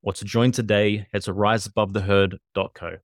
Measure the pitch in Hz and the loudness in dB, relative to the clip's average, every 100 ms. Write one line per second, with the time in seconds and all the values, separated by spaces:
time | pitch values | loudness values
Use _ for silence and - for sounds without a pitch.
0 | - - 101 117 123 123 110 104 104 104 | -6 -6 -2 2 2 2 0 2 2 0
1 | 98 104 101 95 104 113 101 107 104 101 | -4 -6 -6 0 0 0 -2 -2 -2 -2
2 | 98 98 98 95 _ - 95 - 85 85 | 2 4 2 -2 _ -6 -4 -8 -14 -14